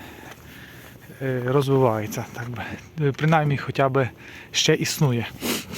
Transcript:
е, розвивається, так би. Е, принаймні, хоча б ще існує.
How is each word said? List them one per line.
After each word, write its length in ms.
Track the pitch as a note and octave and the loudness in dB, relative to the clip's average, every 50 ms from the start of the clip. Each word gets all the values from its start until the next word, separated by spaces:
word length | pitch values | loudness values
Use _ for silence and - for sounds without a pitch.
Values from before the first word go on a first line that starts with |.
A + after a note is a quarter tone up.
| - - - - - - - - - - - - - - - - - - - - - - - - | -16 -16 -18 -18 -18 -18 -20 -20 -20 -20 -20 -20 -20 -20 -20 -20 -20 -20 -20 -20 -20 -20 -12 -6
е, 200 | C#3 C3 B2+ B2 B2 | -4 -2 -2 -2 0
розвивається, 800 | B2+ C3 C#3+ C3+ C3+ C3+ C3 C3 A#2+ G#2+ G#2+ G#2 G#2 - A#2+ A2+ - - | 2 2 2 4 4 4 6 6 4 4 2 -2 -4 -6 -8 -8 -8 -10
так 160 | - A#2+ B2 | -10 -10 -8
би. 120 | A#2+ G#2+ G2+ - G#2+ - - - - D#3+ D3 | -8 -10 -10 -10 -12 -12 -14 -12 -4 -2 0
Е, 40 | C#3 | 0
принаймні, 460 | B2+ - D3 D#3 E3 D#3 D3+ D3 C#3 | 0 2 2 4 4 4 4 2 0
хоча 320 | B2 - - - - C#3 C3+ | -2 -4 -4 0 2 2 2
б 200 | C3 C3+ C3 A2+ - - - - - - - - | 4 2 0 0 -4 -10 -18 -20 -18 -20 -16 -6
ще 220 | - - - - D#3 | -4 0 2 2 2
існує. 540 | D#3 D#3+ - - - D#3 C3+ A#2+ A#2 A2 - - - - - - - - - - | 2 0 -2 0 2 2 2 2 0 -2 -4 -8 -8 -6 -4 -4 -4 -6 -10 -12